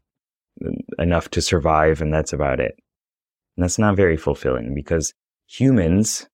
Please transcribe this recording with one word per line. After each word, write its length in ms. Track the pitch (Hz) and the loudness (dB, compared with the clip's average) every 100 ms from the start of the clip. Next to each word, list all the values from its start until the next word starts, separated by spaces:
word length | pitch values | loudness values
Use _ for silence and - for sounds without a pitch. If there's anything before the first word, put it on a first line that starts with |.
| _ _ _ _ _ - - - - - | _ _ _ _ _ -12 -8 -8 -8 -4
enough 320 | 82 85 - | 0 0 -2
to 120 | - | -4
survive, 600 | - 90 76 78 78 78 | 0 0 2 2 2 2
and 100 | 78 | 0
that's 200 | 78 76 | -2 -2
about 280 | 71 73 67 | -2 -2 -2
it. 140 | 62 - _ _ _ _ _ _ _ - | -4 -8 _ _ _ _ _ _ _ -4
And 80 | |
that's 140 | 90 - | -2 0
not 180 | 107 95 | 2 4
very 220 | 95 78 | 2 2
fulfilling 560 | - 69 69 64 58 | -2 -4 -2 -4 -4
because 400 | 69 71 82 73 - _ _ _ | -8 -2 -2 -2 -8 _ _ _
humans 840 | - 131 127 82 92 110 - - | 0 2 4 4 2 2 -4 -10